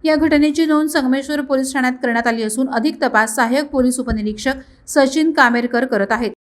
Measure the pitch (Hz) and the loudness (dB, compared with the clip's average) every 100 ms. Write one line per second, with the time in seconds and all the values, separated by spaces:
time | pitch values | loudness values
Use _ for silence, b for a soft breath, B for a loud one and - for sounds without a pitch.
0 | 320 302 311 302 302 294 320 302 311 311 | 2 2 2 4 2 2 2 2 2 0
1 | 254 269 277 294 285 269 269 269 254 254 | 0 -2 -2 -6 -2 -2 -2 -2 -2 -2
2 | 240 233 240 233 214 233 262 233 269 311 | -2 0 -2 -2 -4 -2 -2 0 -2 -2
3 | 247 220 220 240 233 269 285 277 254 247 | 0 2 0 0 0 0 0 0 0 0
4 | 247 220 208 214 262 269 - - - 294 | -4 -4 -4 -4 -4 -6 -12 -20 -2 2
5 | 269 277 320 302 247 240 240 240 254 208 | 2 2 2 4 4 4 0 -2 0 0
6 | 202 226 226 - | 0 -2 -4 -8